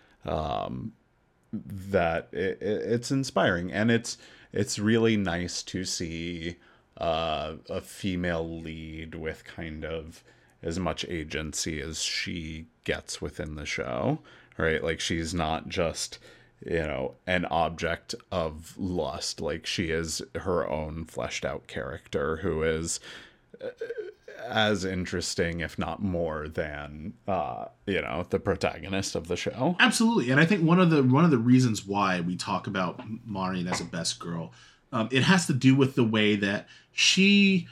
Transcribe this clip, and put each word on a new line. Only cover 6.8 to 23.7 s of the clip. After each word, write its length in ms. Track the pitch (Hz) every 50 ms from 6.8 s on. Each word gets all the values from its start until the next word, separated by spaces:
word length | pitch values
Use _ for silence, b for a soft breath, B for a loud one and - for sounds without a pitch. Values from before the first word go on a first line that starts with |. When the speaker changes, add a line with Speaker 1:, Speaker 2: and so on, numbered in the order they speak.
| b b - -
Speaker 1:
uh, 560 | - 85 82 80 82 80 78 73 76 78 80 - - -
a 120 | 82 92
female 800 | - - - - - 101 92 90 87 87 85 82 82 82 82 82
lead 540 | 82 80 80 80 80 80 78 78 78 80 80
with 300 | 82 80 80 76 - -
kind 400 | - - - 87 82 78 78 78
of 380 | 78 80 82 78 78 82 - _ b b b b b b b -
as 160 | 80 82 90
much 260 | 92 82 78 - - -
agency 720 | 87 82 78 78 76 73 80 78 - - - 87 80 76
as 220 | 69 80 78 - -
she 640 | - - - - 98 92 87 80 78 80 80 80 - _ _ -
gets 360 | - 73 69 - - - -
within 360 | - 78 - - 80 78 76
the 100 | 76 73
show, 540 | - - - - - 60 60 80 120 151 156 b b b b b b b -
right? 240 | 82 82 80 76 -
Like, 160 | 82 82 78
she's 340 | - - 90 82 82 80 85
not 340 | 85 80 78 80 78 - -
just, 520 | - 95 87 80 - - - - - - b b b b b b b b -
you 140 | - 82 82
know, 380 | 80 76 71 65 67 64 - _ -
an 200 | - 92 90 87
object 680 | - - 82 82 80 82 80 85 80 82 - _ - - - - -
of 440 | - 92 82 80 76 78 82 - - -
lust. 640 | 95 92 90 87 78 67 67 - - - - -
Like, 260 | 82 76 76 82 -
she 240 | - - - 95 80
is 320 | 80 82 82 80 80 - - - -
her 320 | 82 - 95 90 85 71 50
own 340 | 67 76 78 78 76 80 82
fleshed 400 | - - - 60 - - - -
out 220 | 67 69 - -
character 680 | - - - 62 65 71 87 - - - - 71 73 80
who 260 | 78 82 92 80 78 78
is, 380 | 82 80 80 82 82 - - B B B B B B B B B B - - -
uh, 80 | -